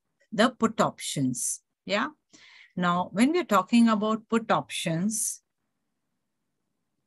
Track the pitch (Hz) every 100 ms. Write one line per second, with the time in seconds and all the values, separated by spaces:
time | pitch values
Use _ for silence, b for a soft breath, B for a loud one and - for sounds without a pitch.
0 | _ _ - 175 247 - 226 - 156 -
1 | - 151 131 131 - - _ _ - 202
2 | 294 - _ b b b b 180 180 175
3 | 180 190 262 349 - 202 180 233 226 214
4 | 214 220 - 226 220 170 - - 175 160
5 | 208 220 - - _ _ _ _ _ _
6 | _ _ _ _ _ _ _ _ _ _